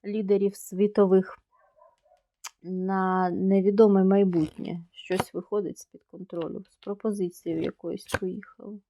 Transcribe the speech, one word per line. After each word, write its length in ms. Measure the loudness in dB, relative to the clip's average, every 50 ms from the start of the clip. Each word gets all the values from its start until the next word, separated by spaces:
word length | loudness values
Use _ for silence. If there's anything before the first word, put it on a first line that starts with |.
| _
лідерів 500 | -6 -6 -6 0 0 0 2 2 -2 -4
світових 840 | -6 -18 -12 -2 0 0 0 4 2 4 6 6 4 4 2 -10 _ _ _ _ _ _ _ _ _ -20 _ _ _ _ _ _ _ _ _ _ _ _ -20 _ _ _
на 640 | -10 -8 -6 -4 -4 -2 -2 -2 0 0 0 0 0
невідоме 720 | -2 0 0 2 2 4 4 2 6 6 6 8 8 6 6
майбутнє. 760 | 6 6 4 4 4 2 0 -2 -2 -4 -12 -10 -10 -10 -10 -12 _
Щось 420 | _ -20 -8 -6 -6 -6 -6 -6 _
виходить 440 | -12 -8 _ -4 -4 -4 -4 -8 -12
з-під 240 | -18 _ _ -20 _ _
контролю. 520 | -18 -18 -16 -12 -8 -8 -8 -6 -8 -12 -14 _
З 60 | _
пропозицією 840 | _ -12 -12 -12 -6 -4 -4 -4 -2 -4 -6 -6 -8 _ -6 -4 -4
якоюсь 440 | -4 -6 -6 _ -10 -10 -10 -10 -10 -8 -8 -6
поїхали. 600 | -6 -6 -8 -10 -14 -18 -20 _ -18 -18 -18 -18 _ _